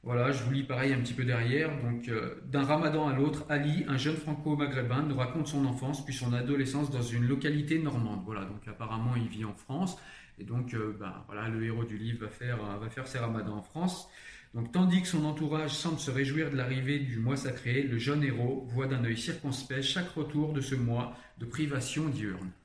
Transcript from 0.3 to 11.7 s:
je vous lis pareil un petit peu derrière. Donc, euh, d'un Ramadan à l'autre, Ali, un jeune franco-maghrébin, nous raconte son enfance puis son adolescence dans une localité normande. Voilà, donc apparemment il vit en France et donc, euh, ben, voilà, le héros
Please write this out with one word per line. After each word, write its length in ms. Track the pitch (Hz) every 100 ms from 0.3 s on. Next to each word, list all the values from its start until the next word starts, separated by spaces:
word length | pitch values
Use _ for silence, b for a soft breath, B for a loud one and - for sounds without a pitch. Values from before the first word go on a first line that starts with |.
je 100 | 135
vous 80 | 120
lis 120 | 139
pareil 300 | 135 123 139
un 60 | 127
petit 160 | 120
peu 100 | 123
derrière. 440 | 123 120 120 139 160 143
Donc, 260 | 120 117 117
euh, 280 | 113 - -
d'un 180 | 131 139
Ramadan 460 | 139 151 160 156 151
à 60 |
l'autre, 300 | 131 147 147 -
Ali, 340 | 147 147 170 -
un 80 | 131
jeune 180 | 151
franco-maghrébin, 840 | 160 156 147 156 147 139 127 120 127
nous 160 | 151 135
raconte 300 | 123 160 143
son 180 | 143
enfance 400 | 135 123 135 147
puis 80 | -
son 180 | 117 120
adolescence 600 | 123 123 143 131 143 143
dans 100 | 127
une 260 | 110 117 120
localité 500 | 139 156 147 147 165
normande. 420 | 151 120 110 101
Voilà, 220 | 92 104
donc 200 | 95 104 110
apparemment 480 | 101 110 110 117 120
il 100 | 117
vit 160 | 101
en 120 | 107
France 420 | - - 135 185 - B B B -
et 80 |
donc, 300 | 101 120 123
euh, 200 | 117 107 101
ben, 280 | 98 90
voilà, 240 | - 104 113
le 120 | 113
héros 180 | 113